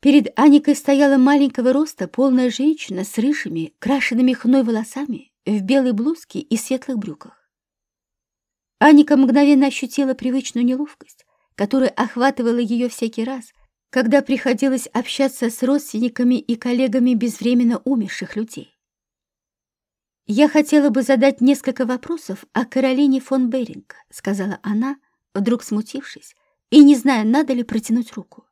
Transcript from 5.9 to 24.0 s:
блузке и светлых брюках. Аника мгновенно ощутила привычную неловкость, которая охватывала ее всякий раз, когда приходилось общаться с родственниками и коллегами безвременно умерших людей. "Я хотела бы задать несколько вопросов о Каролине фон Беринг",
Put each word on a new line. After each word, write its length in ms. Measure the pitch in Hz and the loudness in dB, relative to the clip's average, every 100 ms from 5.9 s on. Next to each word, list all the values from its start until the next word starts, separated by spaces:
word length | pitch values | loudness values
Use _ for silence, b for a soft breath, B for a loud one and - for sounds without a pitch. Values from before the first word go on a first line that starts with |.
блузке 480 | 214 247 330 - - | -2 -4 -6 -10 -14
и 160 | - 233 | -6 -6
светлых 420 | - 262 262 240 | -4 -8 -6 -8
брюках. 540 | 190 151 - _ _ _ _ _ _ _ _ _ _ _ _ _ _ _ | -8 -14 -20 _ _ _ _ _ _ _ _ _ _ _ _ _ _ _
Аника 400 | 294 294 294 294 | 6 6 6 4
мгновенно 500 | 269 262 285 285 277 | 4 4 4 4 2
ощутила 460 | 269 247 - 269 | -2 -8 -4 -2
привычную 520 | 262 254 262 254 240 240 | -2 -4 -4 -6 -2 -2
неловкость, 600 | 254 294 - - _ _ _ _ - | -2 -6 -12 -20 _ _ _ _ -8
которая 340 | 208 269 262 | -2 0 0
охватывала 680 | - 254 - 262 269 233 240 | -2 -6 0 -2 0 -2 -2
ее 280 | 233 233 247 | -2 -2 -4
всякий 380 | - 226 226 226 | -4 -8 -6 -8
раз, 260 | 262 - _ _ _ _ | -8 -14 _ _ _ _
когда 320 | 262 220 277 | -2 2 2
приходилось 680 | 277 262 269 254 269 262 - | 2 -4 -2 -2 0 -2 -4
общаться 640 | 226 247 - 269 269 233 | -6 -6 -2 -4 -2 -6
с 120 | 226 | -4
родственниками 720 | 254 285 294 220 240 240 247 247 | -2 -2 -4 -6 -6 -2 0 0
и 200 | - 233 | -2 -6
коллегами 580 | 247 247 262 247 247 | -4 -2 0 0 0
безвременно 680 | 240 233 - 233 247 233 233 | 0 -2 -4 0 2 2 0
умерших 540 | - 262 196 - 185 - | -2 -2 -4 -8 -10 -8
людей. 420 | 226 - - _ _ _ _ _ _ _ _ _ _ _ _ _ _ _ - | -10 -12 -20 _ _ _ _ _ _ _ _ _ _ _ _ _ _ _ -6
"Я 200 | 214 302 | 0 2
хотела 440 | 302 294 302 285 | 2 2 2 2
бы 100 | 233 | 0
задать 400 | 254 269 277 277 | 0 2 2 2
несколько 440 | 254 277 - 254 247 | 0 2 -2 -4 -4
вопросов 600 | 254 - 330 - - - | -6 -8 -12 -10 -14 -8
о 100 | - | -6
Каролине 560 | 233 262 262 262 285 262 | -4 -2 -2 2 2 0
фон 300 | 262 269 254 | -2 -2 -2
Беринг", 460 | 262 233 202 202 - | -4 -6 -12 -20 -20